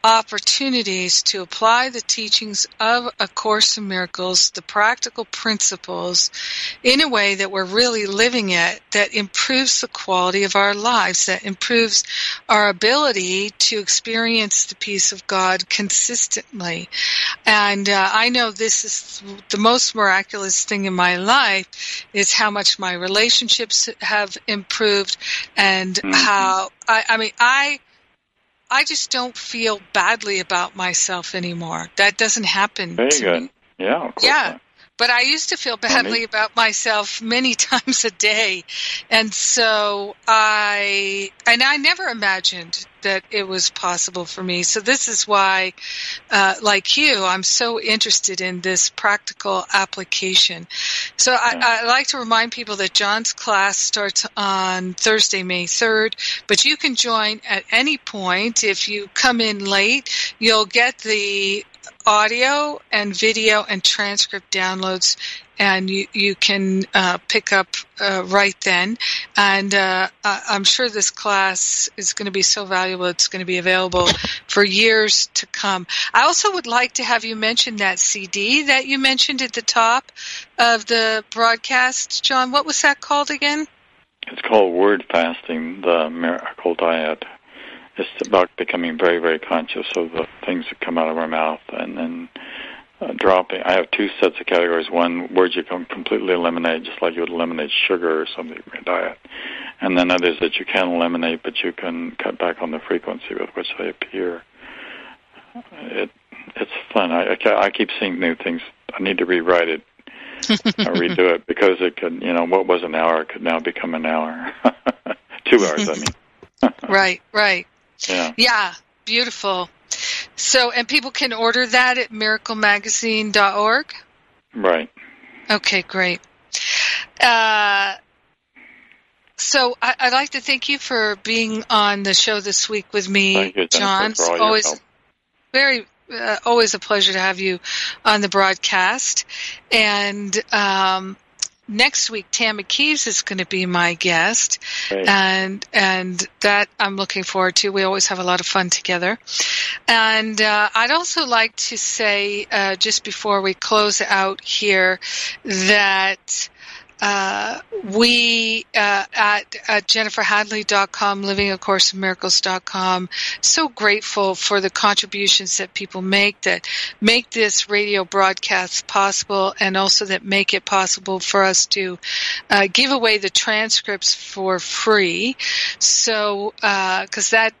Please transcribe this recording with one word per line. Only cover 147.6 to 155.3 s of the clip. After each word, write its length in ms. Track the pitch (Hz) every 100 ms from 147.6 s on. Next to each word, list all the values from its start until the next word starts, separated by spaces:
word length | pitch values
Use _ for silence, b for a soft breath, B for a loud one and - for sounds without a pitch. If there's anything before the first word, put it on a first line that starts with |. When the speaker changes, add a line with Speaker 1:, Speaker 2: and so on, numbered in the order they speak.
| 202
Speaker 1:
We 120 | 196
always 240 | 190 196 -
have 100 | 185
a 60 |
lot 160 | 180 180
of 60 | 175
fun 240 | 196 180
together. 480 | - - 180 180 233 B B B B B B -
And, 540 | 226 220 220 220 214
uh, 300 | 214 208 208
I'd 160 | 226 240
also 360 | 320 349 - 277
like 280 | 226 226 -
to 200 | - 233
say, 680 | - - 214 202 202 202 -
uh, 240 | 214 196 190
just 280 | 220 214
before 360 | 214 - 214 196
we 100 | 190
close 460 | 185 - 214 208 202
out 420 | 202 196 190 196
here, 560 | - - 208 190 185 185 B B B